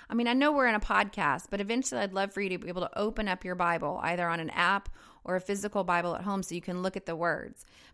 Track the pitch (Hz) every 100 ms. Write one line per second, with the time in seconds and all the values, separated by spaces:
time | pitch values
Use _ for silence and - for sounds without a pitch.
0 | - 233 240 254 294 285 254 214 - 196
1 | 202 - 151 139 - 202 202 233 262 247
2 | 202 190 196 196 196 180 175 180 180 -
3 | 208 214 208 185 180 180 175 170 147 180
4 | - 175 175 165 160 - 175 196 - -
5 | - - - 185 185 202 208 208 185 175
6 | 175 - 196 196 180 175 180 180 185 190
7 | - 165 170 151 - - - - -